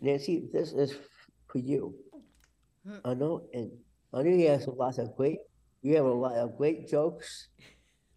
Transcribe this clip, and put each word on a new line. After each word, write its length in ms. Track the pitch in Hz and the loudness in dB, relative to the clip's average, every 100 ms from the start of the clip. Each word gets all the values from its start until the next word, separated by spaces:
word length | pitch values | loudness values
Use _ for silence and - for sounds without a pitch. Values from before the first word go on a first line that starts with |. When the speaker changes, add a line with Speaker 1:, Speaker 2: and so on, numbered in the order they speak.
Speaker 1:
Nancy, 460 | 139 143 - 165 123 | 0 0 0 -4 -2
this 180 | 147 156 | -2 0
is 240 | 135 139 - - _ - _ - | 0 0 -2 -16 _ -20 _ -8
for 100 | 127 | -6
you. 340 | 123 143 87 - - 302 - _ _ _ _ _ 196 | -2 -2 -4 -12 -20 -20 -20 _ _ _ _ _ -18
Speaker 2:
Hmm. 100 | 208 | -8
Speaker 1:
I 100 | 123 | -4
know, 340 | 127 151 170 - | -2 -2 -4 -6
and 160 | 123 107 123 _ _ _ | -8 -10 -12 _ _ _
I 100 | 127 | -2
know 80 | 165 | 2
you 160 | 180 160 | 6 6
have 180 | 143 135 | 4 0
lots 300 | 127 127 127 | -2 -2 -2
of 180 | 117 - | -4 0
great, 220 | 135 156 - _ _ _ | 0 0 -10 _ _ _
you 140 | 135 156 | 2 4
have 80 | 131 | 4
a 60 | |
lot 240 | 123 127 117 | 2 0 0
of 180 | 117 120 | -2 0
great 300 | 147 156 - | 0 0 0
jokes. 600 | 147 165 - - - - _ - _ _ _ _ | 0 0 -2 -14 -16 -20 _ -20 _ _ _ _